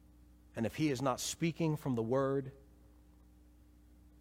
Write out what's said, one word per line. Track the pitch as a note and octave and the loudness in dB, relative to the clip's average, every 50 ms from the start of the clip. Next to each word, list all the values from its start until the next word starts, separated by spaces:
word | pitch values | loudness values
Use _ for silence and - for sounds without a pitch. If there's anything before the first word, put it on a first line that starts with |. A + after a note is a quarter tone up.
| - - - - - - - - - - - | -20 -20 -20 -20 -20 -20 -20 -20 -20 -12 -4
And | A#2+ A2+ | -2 -2
if | G2+ - | -2 0
he | - D#3 D3+ | 0 0 0
is | C3 A#2+ | 2 2
not | C#3 C3+ B2 - | 2 0 0 0
speaking | - - - - E3 E3+ D#3 - E3+ D#3 D3+ | -2 -6 -4 -2 -2 -2 0 0 0 0 0
from | - - D3 B2 | 0 -2 0 0
the | A2+ A2+ | 0 2
word, | A2+ B2+ C3+ C3+ C3+ C#3 C#3 C3+ C3+ - - - - - - - - - - - - - - - - - - - - - - - - - - - - - - - - - - | 2 2 2 2 2 0 -2 -2 -6 -12 -16 -20 -20 -20 -20 -20 -20 -20 -20 -20 -20 -20 -20 -20 -20 -20 -20 -20 -20 -20 -20 -20 -20 -20 -20 -20 -20 -20 -20 -20 -20 -20 -20